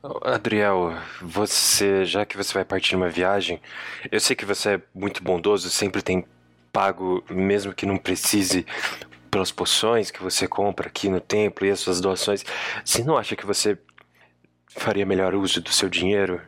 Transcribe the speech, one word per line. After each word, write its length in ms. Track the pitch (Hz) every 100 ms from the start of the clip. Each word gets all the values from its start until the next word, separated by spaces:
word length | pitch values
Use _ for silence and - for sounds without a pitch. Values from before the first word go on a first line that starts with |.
Ô, 160 | 143 - -
Adriel, 640 | 127 117 107 101 95 87 76 - -
você, 840 | 90 87 107 - - - 101 98 92
já 180 | 98
que 120 | 104 95
você 160 | 98
vai 100 | 98
partir 300 | 92 95 - 92
numa 140 | 90
viagem, 500 | 82 90 101 90 85 - - - - -
eu 80 | 107
sei 160 | -
que 120 | - 101
você 300 | 101 107 95
é 60 | -
muito 280 | 95 101 -
bondoso, 460 | 90 87 90 104 87
sempre 320 | - 101 101
tem 240 | - 92 87 _ _ _ _
pago, 500 | - 98 92 92 90 -
mesmo 460 | 92 95 101 98
que 100 | 95
não 140 | 101 95
precise, 680 | - 92 - 107 92 92 - - - - - - -
pelas 220 | 98 92
poções 580 | - 90 - 110 117 101
que 120 | -
você 260 | 92 - 92
compra 400 | - 101 92 -
aqui 220 | - 101
no 100 | 92
templo 460 | - 104 104 - 98
e 40 |
as 100 | 98
suas 200 | - 90
doações. 420 | 95 92 - 101 - - - -
Você 220 | - -
não 140 | 117 147
acha 180 | 107 104
que 80 |
você 340 | 101 101 104 98 _ - _ _ _ _ _ _ _
faria 340 | - - 101
melhor 300 | 98 95 95
uso 260 | 98 95 87
do 100 | 82
seu 200 | - 95
dinheiro 500 | 87 92 104 95 87